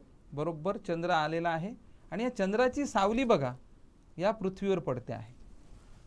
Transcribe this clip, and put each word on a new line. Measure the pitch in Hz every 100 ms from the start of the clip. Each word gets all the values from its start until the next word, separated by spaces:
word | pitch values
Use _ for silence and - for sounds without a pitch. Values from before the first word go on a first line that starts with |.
| - - -
बरोबर | 139 160 156 175 202
चंद्र | 190 170 175
आलेला | 165 151 165 170
आहे | 160 185 - - - -
आणि | 190
या | 247 247
चंद्राची | 190 214 254 247 285
सावली | 208 208 226
बघा, | 254 190 131 127 - - - - - -
या | 185
पृथ्वीवर | 220 185 190 196 185
पडते | 151 123 117
आहे. | 110 113 - - - - - - -